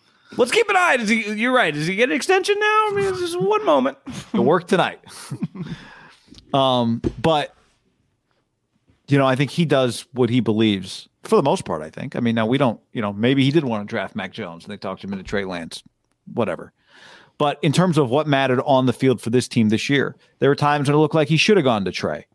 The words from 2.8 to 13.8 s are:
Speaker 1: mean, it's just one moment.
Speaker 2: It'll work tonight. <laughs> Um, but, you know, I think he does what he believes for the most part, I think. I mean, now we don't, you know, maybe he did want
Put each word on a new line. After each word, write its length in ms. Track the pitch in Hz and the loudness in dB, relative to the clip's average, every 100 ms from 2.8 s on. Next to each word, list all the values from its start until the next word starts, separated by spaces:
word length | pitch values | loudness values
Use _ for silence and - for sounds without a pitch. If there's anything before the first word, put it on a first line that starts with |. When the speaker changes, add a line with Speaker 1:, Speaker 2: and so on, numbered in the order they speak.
| 427 403 | 0 -2
Speaker 1:
mean, 100 | 392 | -2
it's 120 | 370 | -4
just 220 | 349 349 | -6 -2
one 240 | 381 427 415 | -2 0 2
moment. 320 | 285 262 - - 233 - | 2 0 -4 -12 -16 -6
Speaker 2:
It'll 120 | - 120 | 0 2
work 220 | 175 175 | 0 2
tonight. 340 | 180 120 85 | 0 0 -4
<laughs> 720 | - - - 135 - 190 170 165 - - - - _ - - 139 | -16 -20 -16 -10 -10 -10 -12 -14 -16 -20 -20 -20 _ -20 -4 0
Um, 460 | 135 127 117 117 - - | 2 0 0 -2 -4 -2
but, 320 | 160 151 - _ _ _ _ _ _ _ _ _ _ _ _ _ _ _ - | 0 0 -2 _ _ _ _ _ _ _ _ _ _ _ _ _ _ _ 0
you 80 | 139 | 2
know, 100 | 131 | 4
I 80 | 131 | 2
think 160 | 139 | 0
he 140 | - 160 | 0 2
does 400 | 139 127 - - | 2 2 -2 -8
what 160 | 123 117 | 0 2
he 100 | 127 | 2
believes 680 | 113 107 113 98 95 - - _ | 0 2 2 0 -4 -14 -18 _
for 120 | - 220 | -2 0
the 80 | |
most 220 | 139 180 - | 2 -2 -4
part, 160 | 80 | -8
I 80 | 78 | -10
think. 260 | - 135 - | -12 -10 -4
I 60 | |
mean, 120 | 120 117 | -2 0
now 100 | 110 | 0
we 120 | 135 | 0
don't, 220 | 131 104 _ | 0 -2 _
you 80 | 131 | -8
know, 100 | 104 | -6
maybe 320 | 101 120 139 | 0 0 2
he 80 | 135 | 2
did 140 | 160 135 | 2 0
want 200 | 107 | -4